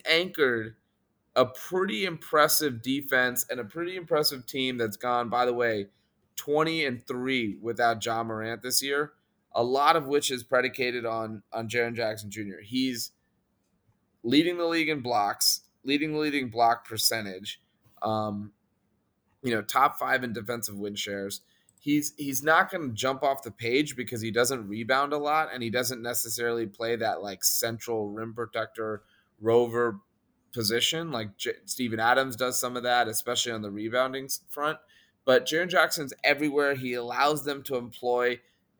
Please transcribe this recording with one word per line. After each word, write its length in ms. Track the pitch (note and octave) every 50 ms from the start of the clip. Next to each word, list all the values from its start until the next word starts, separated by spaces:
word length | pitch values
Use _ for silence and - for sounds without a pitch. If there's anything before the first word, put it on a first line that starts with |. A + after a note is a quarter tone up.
| -
anchored 680 | - D#3+ E3 F3+ F#3 F#3 D#3+ C#3+ B2+ A#2+ A2+ A2 A2+ - _ _ _ _ _ _ _ _ _ _ _ _
a 100 | B2+ C3
pretty 600 | A#2+ - - - - F3 F#3 F#3+ G3+ A3 G#3+ F#3+
impressive 760 | F3+ E3 D#3 - - D#3+ D3+ D3 D#3 - - D#3 C#3+ B2 A2+
defense 640 | - B2+ C3+ C#3 C#3 - C3+ B2+ B2+ B2 B2 - - -
and 100 | B2 B2+
a 60 | A2+
pretty 300 | G2+ - E3 E3+ F3+ F#3
impressive 500 | F#3 E3+ D#3+ E3 D3+ D3+ - C#3+ B2+ A#2
team 320 | - - C3+ C3 C3 B2+
that's 200 | A#2+ A#2 G#2 G2+
gone, 320 | - - B2 B2 A#2+ A#2+ A2+
by 160 | A#2+ B2 B2
the 80 | B2 A#2+
way, 340 | A#2+ A#2+ A#2 A2 G#2 G2+ - _ _ _ _ _ _ _ _ _
twenty 500 | - - C#3+ D3 D3+ D#3 D#3+ E3 D#3+ D3
and 200 | C3+ B2 A#2 -
three 520 | - C3 B2 B2+ C3 C3 B2+ A2+ G#2 F2+ C#2
without 440 | G#2+ A#2 A2 B2+ A#2+ A#2 A#2 G#2+ A2
Ja 180 | A#2 A2+ A2+ A#2
Morant 380 | A2+ A2 A2 A2 A2+ A#2 -
this 200 | - B2+ B2+ -
year, 320 | C#3 C#3 C#3+ D3 D3+ D3 - _ _ _ _ _ _ _ -
a 100 | A2+ A#2+
lot 320 | B2 C3 C#3 C#3+ D3+ E3
of 120 | E3 C#3
which 240 | C3+ C#3+ C#3+ - C#3
is 120 | C3 B2 A#2
predicated 640 | - C3 B2+ B2+ B2+ - C3 B2+ B2 A#2+ B2 A#2
on, 380 | A2+ A2+ A2+ A2 A2 A2 G#2+ - _
on 160 | - A#2 A2+
Jaren 280 | G#2+ A#2 A#2+ A#2 A#2 A#2
Jackson 360 | A#2 A#2 G#2+ A2 G#2+ G#2 G2+
Junior. 300 | G2 A2 G#2 G2+ F#2 D#2+
He's 500 | G#2 G2+ B2 C3 C3 C3 B2 A#2 - - - _ _ _ _ _ _ _ _ _ _ _ _ _ _ _ _ _ _ _ _ _ -
leading 340 | A#2+ C3+ D3+ E3 F3 F3
the 80 | F3 E3+
league 240 | E3 E3 E3 D#3 D3+
in 120 | D#3 C#3
blocks, 600 | A#2+ B2 A#2 G#2 G2+ G2+ A#2 - - - - - - _ _ _ -
leading 300 | C3 C#3+ C#3+ D#3 D#3 D3+
the 60 | D3+
league 160 | D3+ D3+ C#3
in 140 | C#3+ B2+ A#2
block 380 | G#2+ A#2 A#2 A#2 A#2 - -
percentage, 720 | - A2+ G#2+ - - A#2+ A2+ G#2 G2 F#2 F#2+ G#2 G#2 - - _ _ _ _ _ _ _ -
um, 520 | - A2 A2 G#2+ G#2+ G#2+ G#2 G2+ G#2 G#2 - _ _ _ _ _ _ _ _ _ _ _ _ _ _ _ _ _
you 120 | - B2 A2+
know, 80 | G#2+
top 380 | G2+ - - C3+ C3+ C#3 - -
five 240 | C3+ C3 C3 B2+ B2+
in 80 | A#2+
defensive 460 | G#2 A#2 G#2 A#2+ A#2+ A#2 A2+ G#2+ G2+
win 180 | G2+ G#2 G#2 G2+
shares. 460 | G2+ - G#2 G2+ G2 G2 G2+ - - - _ _ _ _ _ _ _
He's, 340 | _ D3 D3 D3 C#3+ - -
he's 260 | - C#3+ C#3 C3 B2
not 300 | C#3 D#3 D#3+ F3 F#3+ F#3+
gonna 220 | F#3+ F3+ D3+ B2+ A2
jump 300 | G2+ B2+ C3 C3+ C3 D3
off 200 | C#3 C3+ C3+ -
the 80 | A#2
page 460 | - - A#2 A#2 B2 C#3+ D#3 C#3+ C3+
because 240 | B2+ B2 - B2 A2
he 100 | A2 A2+
doesn't 380 | G#2 A#2 B2 C3+ C3+ A#2+ G#2 G2
rebound 420 | G#2 A2+ A#2 A2 C3 C3+ C#3+ C#3+
a 60 | D3
lot 320 | D3 D3 D3 D3+ D#3 D#3 G#2 A#2
and 80 | B2+
he 80 | A#2+ A2+
doesn't 320 | G#2 B2 B2 B2+ B2+ A2+
necessarily 640 | A#2 A#2+ A#2+ - - A2+ A2+ A#2+ A#2+ A#2 A#2 A#2 A2+
play 300 | G2+ - - A#2 A#2 A#2+
that, 260 | A2 A2+ G#2+ F2 E2
like, 220 | G2 G2+ F#2+ - -
central 680 | - - - A#2+ A#2 A#2+ A2 - A#2+ A#2 A2 G#2 G#2
rim 240 | G2+ A2 A2+ A#2 A2
protector 720 | A#2+ A#2 G#2+ - A2+ A2 - - A2+ A2 A2 G#2+ G2+ - _ _ _ _ _ _ _
rover 580 | G#2+ A2+ A#2 A#2+ B2 A#2 A2+ A#2+ A#2+ A#2 - G3+ - _ _ _ _ _ _ _ _ _ -
position. 580 | A#2+ G#2+ G2+ A2+ A#2+ - - E3 D#3+ E3+ E3
Like, 240 | C3+ A2+ A2 G2+ -
J-, 220 | - - A#2 - - _
Steven 340 | - - - B2+ A2+ A2+ A2
Adams 380 | A2 A#2+ B2 C3+ C3+ C3 A#2
does 200 | A#2+ B2+ B2+ A#2+
some 200 | - C3 B2 B2
of 60 | B2 A#2
that, 260 | B2 A#2+ B2 A#2 A2
especially 420 | A2+ - - A#2+ B2 - - B2
on 100 | A2+ G#2+
the 80 | G#2 G2+
rebounding 560 | G2+ G#2 A2 A2 A#2+ B2+ C3 C3 C3 C3+ C3+
s-, 140 | C3+ - - -
front. 300 | _ - D3 D3 D3+ D#3 - _ _ _ _ _ _ _ _ _
But 200 | C3 B2+ B2 -
Jaren 220 | - D#3 E3 F3+
Jackson's 460 | F3 F3+ F3 D#3+ E3 - E3 D3+ - - - -
everywhere. 500 | C#3+ C#3+ C#3 D3+ D3 C#3 D3 C#3+ C#3 C#3
He 200 | C3 B2+ B2 B2
allows 500 | B2 A#2+ A#2+ A#2+ B2 C#3 D3 D#3 C#3+ C3+
them 200 | D3 C#3 C#3 B2+
to 120 | - C3+
employ 640 | B2 A#2+ A2 - - B2+ B2 B2 B2 A#2+ B2 A#2+ - _ _ _ _ _ _ _